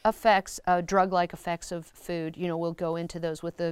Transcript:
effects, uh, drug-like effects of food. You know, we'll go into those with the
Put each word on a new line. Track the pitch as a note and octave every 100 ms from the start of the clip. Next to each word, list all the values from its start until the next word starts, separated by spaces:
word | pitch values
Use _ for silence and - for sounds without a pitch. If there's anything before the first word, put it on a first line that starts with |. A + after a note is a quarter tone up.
| A3
effects, | A3+ A#3 G3 - - -
uh, | F3+
drug-like | E3+ G3 F#3+ F#3 F3
effects | - - E3+ -
of | F3 D#3+
food. | - - E3+ D#3+ E3
You | F3
know, | E3
we'll | E3+
go | E3 E3+ E3
into | E3+ F3
those | E3 D#3
with | E3+ -
the | E3+